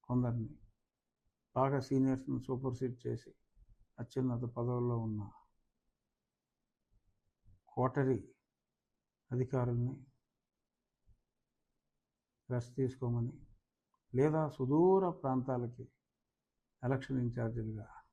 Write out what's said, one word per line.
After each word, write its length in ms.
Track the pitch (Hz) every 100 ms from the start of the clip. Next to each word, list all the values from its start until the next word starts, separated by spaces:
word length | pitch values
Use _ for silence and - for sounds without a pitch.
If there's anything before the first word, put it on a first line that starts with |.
| -
కొందరిని, 420 | 123 123 120 107 - - _ _ _ _ _ _ _ _ 123
బాగా 240 | 135 139 123
సీనియర్స్ని 520 | 135 135 131 - 131 131
సూపర్సీడ్ 480 | 127 131 120 131 120
చేసి 260 | 123 117 - - _ _ - - - -
అత్యున్నత 420 | 120 - 131 120 120 120
పదవుల్లో 400 | 120 123 123 117 113
ఉన్న 160 | 107 104 - _ _ _ _ _ _ _ _ _ _ _ _ _ _ _ _ _ _ _ _ - - _
కోటరీ 460 | - 123 143 131 117 - _ _ _ _ _ _ _ _ _ _
అధికారుల్ని 640 | 123 127 131 123 120 120 139 - _ _ _ _ _ _ _ _ _ _ - _ _ _ _ _ _ _ _ _ _ _ _ _
రెస్ట్ 240 | 123 117 -
తీసుకోమని, 540 | 131 - 123 120 120 151 - - _ _ _ _ _
లేదా 300 | 127 147 156 151 -
సుదూర 480 | 127 147 180 190 185 165
ప్రాంతాలకి 640 | 135 131 123 127 120 120 120 _ _ _ _ _ _ _ _ _
ఎలక్షన్ 380 | 123 131 131 131
ఇన్ఛార్జీలుగా 600 | 120 120 113 117 110 107 107 - -